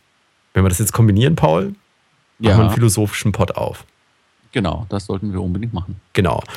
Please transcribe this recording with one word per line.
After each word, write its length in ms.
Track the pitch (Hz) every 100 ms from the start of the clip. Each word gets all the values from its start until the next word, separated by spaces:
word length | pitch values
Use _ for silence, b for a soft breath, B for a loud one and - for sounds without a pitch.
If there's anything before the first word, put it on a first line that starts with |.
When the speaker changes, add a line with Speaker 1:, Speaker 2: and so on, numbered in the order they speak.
| _ _ _ _ _
Speaker 1:
Wenn 80 | 92
wir 60 | 95
das 100 | 90
jetzt 140 | 107
kombinieren, 420 | - 110 101 139
Paul, 300 | 160 147 82
machen 100 | 202 196 _ _ _ _ _ -
Speaker 2:
Ja. 180 | 113 107
Speaker 1:
wir 80 | 107
einen 40 |
philosophischen 600 | 113 117 110 104 - 107
Pod 240 | 95 - -
auf. 280 | - - - _ _ _ _ _ _
Speaker 2:
Genau, 340 | 131 90 82 92
das 160 | 101 -
sollten 260 | 98 104
wir 100 | 92
unbedingt 320 | 92 87 117
machen. 260 | 90 87 95 _
Speaker 1:
Genau. 280 | - 85 - -